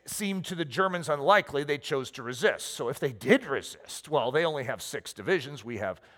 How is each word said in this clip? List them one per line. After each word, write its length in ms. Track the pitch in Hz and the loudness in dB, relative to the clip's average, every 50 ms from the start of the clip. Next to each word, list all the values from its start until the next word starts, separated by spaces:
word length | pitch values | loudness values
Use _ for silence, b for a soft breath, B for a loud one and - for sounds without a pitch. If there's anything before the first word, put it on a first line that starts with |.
| - | -12
seemed 380 | - - - 208 196 196 190 170 | -8 -6 -4 -2 -2 -2 -2 -4
to 100 | - 185 | -4 -4
the 100 | 170 170 | -4 -4
Germans 420 | 143 117 135 190 190 180 175 170 - | -4 0 2 2 2 2 -2 -2 0
unlikely, 560 | 151 143 139 160 202 208 - - - 143 147 | -2 2 6 6 6 6 6 2 -2 -2 0
they 140 | 147 147 143 | 0 -2 -2
chose 340 | - - 151 135 131 - | -2 -2 -2 -2 -2 -4
to 120 | - - 120 | -8 -10 -8
resist. 500 | 117 127 117 170 214 117 80 - - - | -8 -4 0 2 2 2 0 -4 -8 -6
So 160 | - 139 117 | -4 -2 -2
if 100 | - - | -2 -2
they 140 | - 143 120 | -2 -4 -4
did 320 | 98 - 123 202 - 254 | 0 6 6 6 6 6
resist, 640 | 151 135 110 87 - - - - - - - - 151 | 2 -4 -4 -4 -6 -14 -14 -14 -14 -14 -12 -6 0
well, 220 | 151 143 113 123 | 2 2 2 4
they 120 | 131 156 170 | 2 2 2
only 220 | 165 156 143 127 | 2 0 -2 -4
have 160 | 117 123 98 | -4 -6 -6
six 320 | - - - 214 - - - | -8 -8 -8 -8 -8 -10 -12
divisions, 500 | - 98 127 190 175 123 139 147 131 104 | -6 0 0 0 0 0 -2 -10 -12 -10
we 140 | 117 120 104 | -8 -6 -4
have 240 | 104 95 92 - b b b | -4 -4 -4 -6 b b b